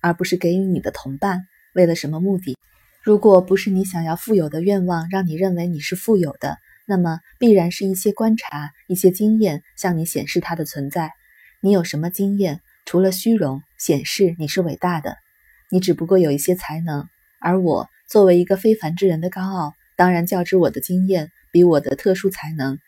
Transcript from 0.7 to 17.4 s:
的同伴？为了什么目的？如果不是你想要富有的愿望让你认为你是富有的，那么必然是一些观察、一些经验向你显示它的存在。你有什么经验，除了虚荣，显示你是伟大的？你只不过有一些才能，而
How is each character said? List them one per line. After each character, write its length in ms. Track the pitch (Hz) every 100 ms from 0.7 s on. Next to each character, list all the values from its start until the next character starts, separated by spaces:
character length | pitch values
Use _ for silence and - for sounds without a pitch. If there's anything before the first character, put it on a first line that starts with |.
| 165
的 100 | -
同 300 | - 131 139
伴？ 220 | 196 185 185 _ _
为 120 | 185 170
了 80 |
什 160 | 165 151
么 100 | 156
目 200 | 190 185
的？ 180 | 185 127 _ _ _ _
如 160 | - 208
果 200 | 214 185
不 160 | 185 190
是 140 | 202
你 160 | 185 185
想 180 | 180
要 120 | 165 170
富 180 | -
有 160 | 202 151
的 140 | 160
愿 240 | 185 196 180
望 200 | 170 170
让 160 | 190 180
你 80 | 156
认 180 | 190
为 140 | 175 175
你 120 | 156
是 160 | - 185
富 220 | - 208
有 180 | 156 -
的， 180 | 143 151 _ _ -
那 100 | 190
么 220 | 175 160 _ -
必 140 | 240
然 180 | 196 170
是 160 | - 196
一 80 |
些 180 | 190 214
观 240 | 202 220 226
察、 360 | - 143 147 _ _
一 80 | 185
些 160 | 185
经 280 | 180 214 220
验 220 | 202 143 _ -
向 180 | 185 165
你 100 | 170
显 220 | 151 143
示 120 | 175
它 160 | - 170
的 100 | 151
存 240 | 151 139
在。 220 | 175 156 - _ _ _ _
你 100 | 196
有 120 | 202
什 140 | 170 151
么 120 | 170
经 280 | - 196 202
验， 220 | 180 180 _ _
除 160 | - 175
了 120 | 190
虚 220 | 185 226
荣， 280 | 220 143 135 - _
显 280 | - 143 -
示 300 | - 185 170
你 80 | 151
是 140 | 190
伟 140 | 170 -
大 240 | 180 165
的？ 180 | - - _ _ _ _ _
你 100 | 185
只 140 | 185
不 140 | 160 165
过 100 | 190
有 140 | 160
一 60 | 143
些 160 | 180 180
才 260 | - 160
能， 260 | 170 147 156 _ _
而 220 | _